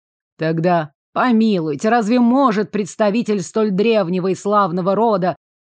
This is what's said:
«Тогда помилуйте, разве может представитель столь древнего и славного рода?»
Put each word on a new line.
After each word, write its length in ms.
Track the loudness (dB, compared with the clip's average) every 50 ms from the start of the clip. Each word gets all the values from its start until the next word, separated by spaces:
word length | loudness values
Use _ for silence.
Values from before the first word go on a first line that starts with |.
| _ _ _ _ _ _ _
«Тогда 560 | -6 -4 -2 -2 0 0 0 0 0 -2 -4 _ _ _ _ -4
помилуйте, 720 | -2 0 2 2 2 2 2 0 0 -2 -4 -4 -2 0 0
разве 320 | 0 2 0 2 2 2
может 500 | 2 2 2 2 2 2 2 0 -2 -4
представитель 680 | -4 -6 -4 -4 -2 0 0 0 0 0 -2 -2 -2 -4
столь 300 | -4 -4 -2 -2 -2 0
древнего 580 | 0 0 2 2 2 2 0 0 -2 -2 -2 -2
и 60 | -4
славного 600 | -2 -2 0 2 2 2 0 -2 -2 -2 0 0
рода?» 400 | 0 2 0 0 0 0 -2 -4 -6 _ _ _ _ _